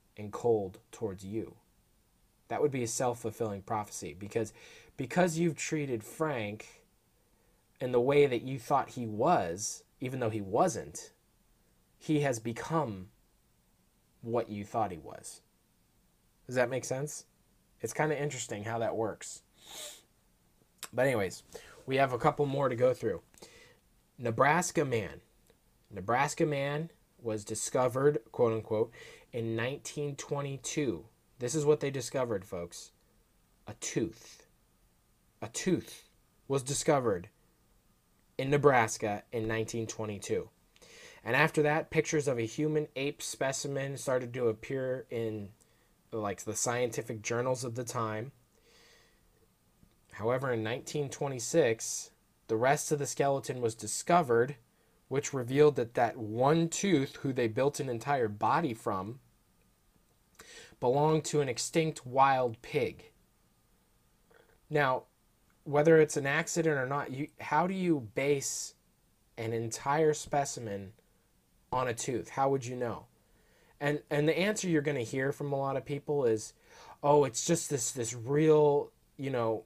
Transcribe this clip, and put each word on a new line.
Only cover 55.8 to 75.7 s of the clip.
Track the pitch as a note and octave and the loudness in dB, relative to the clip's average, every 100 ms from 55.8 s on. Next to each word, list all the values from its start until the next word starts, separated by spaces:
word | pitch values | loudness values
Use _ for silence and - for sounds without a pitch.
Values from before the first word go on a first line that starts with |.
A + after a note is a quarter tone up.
| A#2 | 0
that | - A2+ C3 | 2 0 0
one | G#2+ A2 C3+ E3 E3 | -4 2 4 6 2
tooth, | - G3 D3+ C3+ - | 0 2 4 2 -4
who | C#3 | -4
they | B2+ A2+ | 0 0
built | A2 C#3 - | 2 0 0
an | C3+ | -4
entire | A#2 C#3 C#3+ A2 | -4 0 0 0
body | G#2 A2 C#3+ D#3+ | 0 2 2 0
from, | A2 A#2 F#2+ G2 C3+ _ _ _ _ _ _ _ _ _ _ _ - - - - - | -2 -4 -4 -4 -10 _ _ _ _ _ _ _ _ _ _ _ -20 -20 -20 -20 -2
belonged | B2 C#3 D#3 D#3 D3+ | 2 4 4 4 2
to | D3 | 0
an | C3+ | 0
extinct | A#2 - E3 D#3+ D3+ | -2 -2 0 0 -2
wild | B2+ B2+ C#3 C3 B2 A2+ | -2 4 6 4 0 -4
pig. | - D3 A2+ - - _ _ _ _ _ _ _ _ _ _ _ _ _ _ _ - | -4 -2 -2 -4 -20 _ _ _ _ _ _ _ _ _ _ _ _ _ _ _ -2
Now, | D3+ C3+ C3 - _ _ _ _ _ | 2 4 2 -4 _ _ _ _ _
whether | D#3 D3 D#3+ D#3+ | -2 4 8 8
it's | D3+ D3 | 8 4
an | C#3 | 0
accident | D3+ E3 E3+ D#3+ C#3+ | 0 0 0 2 2
or | B2+ | 0
not, | C#3+ - | -2 -4
you, | C3 D3+ - | -6 -8 -8
how | - D3+ F#3 | 0 2 2
do | |
you | F#3+ F3+ D3 G#2+ - | 0 2 0 0 -2
base | C#3 C#3 - - - - _ _ _ _ _ - | 2 2 0 -8 -10 -14 _ _ _ _ _ -8
an | A2+ | -4
entire | A2+ A#2 - C#3 D3 D#3 | -4 -4 -4 0 2 4
specimen | D3 - D3 C#3 - A2+ G2+ F#2+ - _ _ _ _ _ _ - | 2 -2 -2 -2 -6 -8 -8 -10 -18 _ _ _ _ _ _ -4
on | B2+ B2+ | -2 0
a | |
tooth? | A2+ - A2+ E2+ | -2 -4 -4 -4
How | - C#3 | 0 2
would | C#3 A#2+ | 2 -2
you | |
know? | B2 A#2+ G2+ - _ _ _ _ _ _ - | -6 -4 -6 -12 _ _ _ _ _ _ -6
And, | C#3+ D3 - | -2 -2 -2
and | D3 D3+ | 0 2
the | D#3 | 2
answer | G3+ G#3 F#3 | 0 0 0
you're | D#3+ | 0
gonna | C#3+ C#3+ | 0 -2
hear | A2 C3+ C3+ | -4 -2 -2
from | - C#3+ | -2 -4
a | C#3 | -2
lot | C3+ | -2